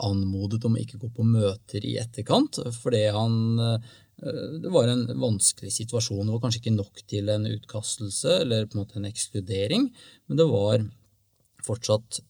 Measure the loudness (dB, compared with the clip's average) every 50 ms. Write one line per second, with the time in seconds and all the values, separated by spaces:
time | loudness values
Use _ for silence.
0 | -2 0 0 0 0 0 0 -2 -2 -2 -2 0 2 2 2 2 0 -6 -10 -10
1 | -10 -8 -4 0 4 4 6 6 4 2 0 -2 -6 -8 -6 -4 -4 -2 -2 -4
2 | -4 -6 -8 -8 0 4 4 4 4 2 0 -6 -6 -6 -8 -6 -2 0 2 4
3 | 4 2 2 2 2 2 2 2 2 2 2 2 2 2 0 0 -2 -8 -16 -20
4 | -20 _ _ -12 -8 -8 -6 -6 -8 -8 -8 -8 -4 2 4 4 6 6 4 2
5 | 0 -2 -2 -2 0 0 2 2 2 0 0 -2 -6 -8 -6 -6 -4 -2 -2 -2
6 | -2 -2 -2 -2 -2 -2 -2 -2 -2 -2 -2 -2 0 0 0 0 0 -4 _ -20
7 | -10 -6 -4 -2 -2 0 0 -2 -2 -4 -4 -6 -8 -10 -10 -8 -6 -6 -6 -6
8 | -6 -6 -6 -2 0 2 2 2 2 0 0 0 0 -2 -4 -6 -6 -6 -8 -8
9 | -8 -6 -6 -6 -8 -6 -6 -6 -6 -4 -2 -2 -2 0 2 2 0 0 -2 -8
10 | -20 -20 -20 _ _ -2 2 4 4 4 4 4 4 4 2 2 0 -2 -6 -14
11 | _ _ _ _ _ _ _ _ _ _ _ -10 -6 -6 -6 -4 0 0 0 0
12 | 0 _ -12 -12 -12